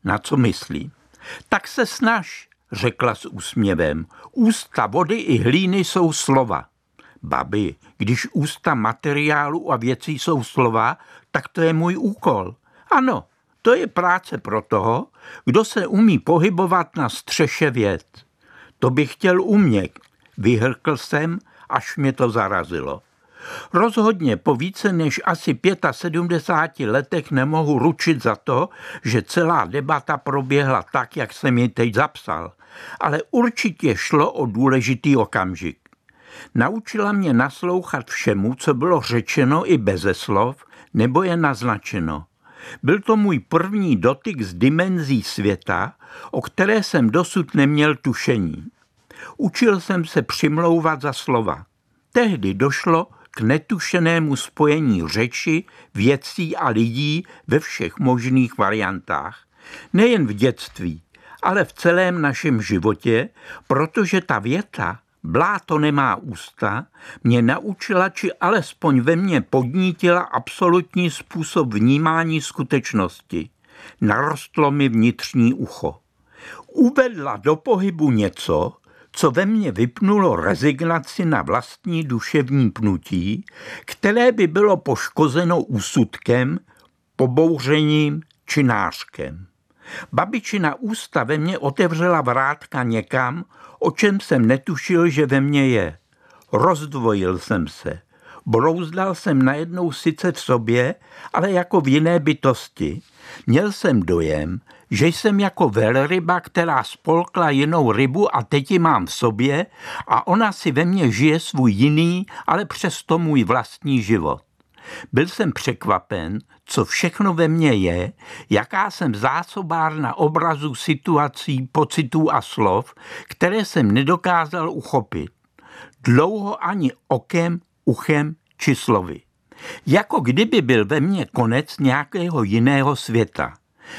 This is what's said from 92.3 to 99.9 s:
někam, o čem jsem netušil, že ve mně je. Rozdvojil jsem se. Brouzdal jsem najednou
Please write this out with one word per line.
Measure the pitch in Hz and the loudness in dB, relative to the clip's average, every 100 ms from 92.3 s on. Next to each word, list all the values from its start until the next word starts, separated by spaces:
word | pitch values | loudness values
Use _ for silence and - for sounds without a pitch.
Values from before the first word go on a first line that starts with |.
| 123 135 147 - 135 | 0 0 -4 -8 -4
někam, | 123 113 - 131 127 160 - - - - | -2 -2 -2 -2 -2 -6 -14 -20 -20 -4
o | 175 | -2
čem | - 208 196 | 2 0 0
jsem | - 135 113 | 0 2 4
netušil, | 131 - 147 - 175 170 | 2 -2 -6 0 2 2
že | 143 143 | 2 2
ve | 139 | 2
mně | 139 143 135 | 2 2 2
je. | 117 85 80 _ _ _ _ _ | 2 -2 -6 _ _ _ _ _
Rozdvojil | 113 160 160 147 139 117 104 90 90 | 0 0 -2 -6 -4 -2 0 -2 -4
jsem | - 101 80 | -4 -4 -4
se. | - 78 82 _ _ - - - | -10 -12 -12 _ _ -20 -14 -2
Brouzdal | 113 151 165 160 175 190 170 | 2 2 0 -6 -6 -6 -4
jsem | 202 139 | 0 2
najednou | 131 147 165 180 175 | 2 0 -6 -4 -6